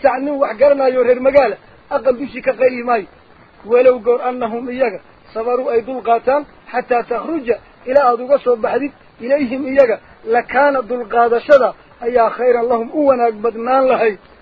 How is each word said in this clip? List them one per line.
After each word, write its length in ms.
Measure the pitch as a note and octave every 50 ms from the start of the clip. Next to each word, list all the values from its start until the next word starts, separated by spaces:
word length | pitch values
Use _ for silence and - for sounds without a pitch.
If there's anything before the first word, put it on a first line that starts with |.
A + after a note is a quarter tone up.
| -
saac 180 | C4 A#3+ C4
nin 140 | C4+ C#4+ D4
wax 220 | C4+ C#4 - A3
garanayo 460 | G#3 C4 D4 C#4+ C#4 C4+ C4 B3+ B3+ B3
reer 180 | A#3+ B3 B3
magaala 360 | B3+ C4+ C4+ C#4+ C4+ A3 F#3+ - - - - - _ -
Aqal 260 | D4 C#4 A3+ C4 B3+ A#3
dushi 220 | C#4 A3+ - B3+ -
ka 100 | C4 B3
qayli 300 | G#3 B3+ B3+ B3+ B3 A#3+
maayo. 240 | B3 A#3+ A3 F#3 - - - _ _ - - - - _ - -
Walow 340 | G3+ A#3 B3 C4 B3+ B3+ B3
goor 220 | G3+ A#3+ A#3+ B3+ -
annahum 480 | B3 B3+ B3+ A#3+ A3 A3 A#3+ B3+ B3
iyaga 300 | B3 B3+ C4 A#3 F#3+ E3+ - - _ _ _ - -
sabaru 340 | A3 A3+ A#3+ B3 B3 C4 -
ay 140 | A#3 A#3 A3
dul 200 | A3 C4 B3 G3
qaataan, 440 | A3+ A#3 A3+ - B3 C4+ D4 C#4+ - - - _ - -
xataa 300 | B3 - - B3 A#3+ A3+
takhruja, 540 | - A#3+ A3 A3+ B3+ E4 D#4+ B3+ A#3 A3 - - - - _ -
ilaa 200 | A#3+ C4 C#4+ C#4+ B3
aad 100 | A#3+ A#3
uga 180 | B3+ B3+ C#4+ C4
soo 180 | - B3 B3
baxdid, 360 | A3+ G#3+ A3 - B3+ C#4 C#4 - _ _ _ _ -
ilayhim 420 | A3+ A#3+ C#4 D4+ C#4+ A3 B3+ C4 D4 C4
iyaga, 320 | C4+ C#4 C4+ A3+ G3+ - - - - - -
lakaana 560 | - A3+ A#3+ - - - B3 C#4+ C#4+ C#4+ C4 A#3
dulqaadashada 920 | G3+ B3 B3 A#3+ G3+ A3 A#3 A#3 A#3 A#3 A#3 - - D4 C4+ A#3+ G3 E3 - - _ - -
ayaa 300 | - A#3+ B3 A#3+ A3+ G#3
khayran 360 | G3 - A#3+ B3+ A#3+ A#3+ A#3 A#3+
lahum 200 | B3 A3+ A#3 B3+ F#4
u 120 | D#4 D4 C#4
wanaag 260 | C4 B3 A#3 A#3 A3
badnaan 500 | G#3 G#3 A#3 G#3+ A3+ A3+ B3 C4 C4+ C4 B3+
lahayd. 300 | A#3+ F#3+ A3+ A3 G3 F3+ - - _ -